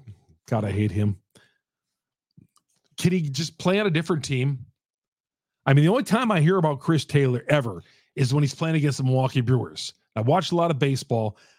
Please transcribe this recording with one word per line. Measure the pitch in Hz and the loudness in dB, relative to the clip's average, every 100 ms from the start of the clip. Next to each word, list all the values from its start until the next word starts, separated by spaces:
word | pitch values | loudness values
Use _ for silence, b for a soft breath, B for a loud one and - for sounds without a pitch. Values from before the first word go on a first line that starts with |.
| - 98 _ _ - | -10 -20 _ _ -6
God, | 113 | -4
I | 104 | -2
hate | 98 107 | -2 -2
him. | 87 104 95 _ _ b b _ _ _ _ _ _ _ - _ _ _ _ _ - | 0 -2 -2 _ _ b b _ _ _ _ _ _ _ -20 _ _ _ _ _ -2
Can | 180 | 0
he | 185 | 0
just | 151 131 165 - | -2 -6 -8 -4
play | 180 196 | -2 0
on | 208 | 0
a | |
different | 160 165 165 | -2 -2 -4
team? | - 131 135 135 - _ _ _ _ _ _ _ _ _ - | -2 -2 -2 -4 -12 _ _ _ _ _ _ _ _ _ 4
I | |
mean, | 139 | 4
the | 156 | 6
only | 247 | 2
time | 196 220 240 | 0 0 2
I | 185 | 2
hear | 151 190 | 2 2
about | 160 139 | 0 -2
Chris | - 160 | 0 -2
Taylor | - 143 135 123 - | 0 0 2 0 -2
ever | 151 120 87 b b b | -2 -2 -8 b b b
is | - 127 | -2 0
when | 143 | 2
he's | 143 | 0
playing | - 160 160 | -2 -2 0
against | 143 131 | 0 0
the | |
Milwaukee | 131 131 131 135 | 0 2 0 0
Brewers. | 117 127 - 78 - - _ - | 0 0 -2 -10 -14 -16 _ -4
I | |
watch | 117 180 - | 2 2 2
a | |
lot | 170 170 | 0 0
of | 143 | 0
baseball, | 143 135 - 117 107 - b | 0 -2 -2 -4 -4 -8 b